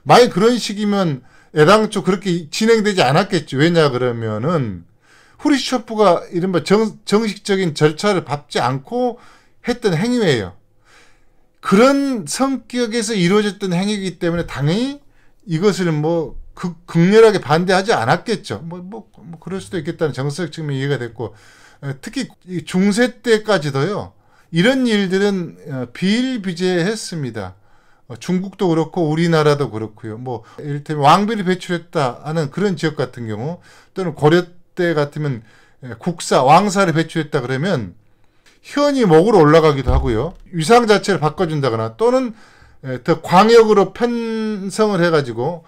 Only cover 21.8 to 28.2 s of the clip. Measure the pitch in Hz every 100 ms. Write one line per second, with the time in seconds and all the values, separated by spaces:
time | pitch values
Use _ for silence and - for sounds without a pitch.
21.8 | 139 139 - 262 247 _ 175 180 151 185
22.8 | 202 202 247 - 240 220 220 190 147 135
23.8 | 156 190 90 - _ _ _ 165 208 262
24.8 | 247 208 196 190 208 196 165 87 98 135
25.8 | 123 - 185 220 254 254 190 165 185 180
26.8 | 175 226 - 170 131 113 92 - _ _
27.8 | _ _ - 117